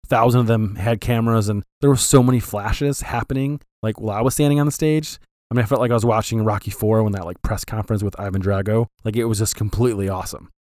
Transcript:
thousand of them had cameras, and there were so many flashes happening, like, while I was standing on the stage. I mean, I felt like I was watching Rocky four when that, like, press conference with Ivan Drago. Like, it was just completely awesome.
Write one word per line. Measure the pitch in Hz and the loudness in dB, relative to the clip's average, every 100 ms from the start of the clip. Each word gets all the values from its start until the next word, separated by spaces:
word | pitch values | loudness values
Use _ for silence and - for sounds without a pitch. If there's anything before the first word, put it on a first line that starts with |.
| - | 0
thousand | 123 117 123 | 2 4 4
of | 117 | 2
them | 113 110 104 | 2 0 -2
had | 104 117 | -2 -2
cameras, | - 117 113 113 104 | -2 0 2 2 0
and | 101 - _ | -4 -6 _
there | 139 | 2
were | 131 | 4
so | - - | 6 6
many | 123 127 | 6 2
flashes | - 104 104 - 143 139 | 0 -6 -4 -2 -2 -2
happening, | - 123 113 135 139 147 _ _ | -4 -6 -4 -4 -4 -6 _ _
like, | 110 107 | -6 -4
while | 107 101 | -4 0
I | |
was | 127 | 0
standing | 120 147 143 | 2 2 4
on | 147 | 2
the | |
stage. | - 156 156 151 - _ _ _ | 0 0 0 -2 -14 _ _ _
I | 120 | -2
mean, | |
I | 110 | 0
felt | 135 | 0
like | 120 | 2
I | |
was | 117 | 2
watching | 117 110 107 113 | 2 0 0 -2
Rocky | 107 104 - | 0 -2 -6
four | - 107 110 | -4 0 2
when | 107 | 2
that, | 98 85 | -2 -8
like, | 92 | -6
press | - 104 | -4 -4
conference | - 110 104 107 | -6 -8 -4 -2
with | 101 - | -4 -6
Ivan | 101 98 | -4 -2
Drago. | 95 98 98 110 117 _ | 0 -2 0 0 -2 _
Like, | 113 107 | -4 -2
it | |
was | 117 107 | -2 0
just | 110 - | -2 -2
completely | 107 101 123 104 98 | -4 0 0 0 -4
awesome. | 95 - - - _ | -4 -8 -12 -16 _